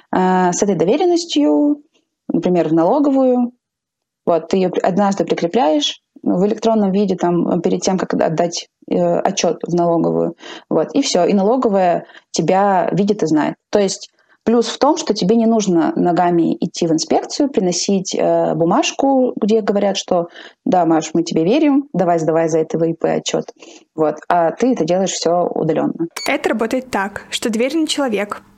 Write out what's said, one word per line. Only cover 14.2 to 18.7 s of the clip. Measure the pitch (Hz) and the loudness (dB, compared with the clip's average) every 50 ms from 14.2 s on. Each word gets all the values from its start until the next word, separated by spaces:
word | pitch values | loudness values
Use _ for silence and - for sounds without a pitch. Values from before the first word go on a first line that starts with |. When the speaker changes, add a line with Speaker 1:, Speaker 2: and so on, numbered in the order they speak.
| _ _ _ _ - | _ _ _ _ -2
Speaker 1:
плюс | 220 233 240 233 - | 0 2 2 0 0
в | - - | -2 0
том, | 254 285 330 | 2 2 2
что | 320 - - | 2 0 -4
тебе | 214 - - 180 233 | -2 0 0 2 2
не | 233 226 | 2 2
нужно | 226 226 220 190 185 175 165 151 - - | 2 2 2 2 2 2 2 2 0 0
ногами | - 175 175 170 180 180 175 175 170 160 160 156 - | 0 0 0 2 2 2 2 2 2 2 0 -2 -4
идти | - 175 - - 180 | -6 -6 -4 -2 0
в | 165 | 0
инспекцию, | 160 160 - - - - - - - - 294 269 | 0 0 0 0 0 -2 -2 -2 -2 -2 -2 0
приносить, | - 226 190 180 175 - - - 202 190 190 - - | 0 0 0 0 -2 -2 -2 0 0 -2 -2 -4 -4
э, | - - 170 170 170 165 165 156 | -2 0 0 2 2 0 0 0
бумажку, | 156 165 175 | 0 0 2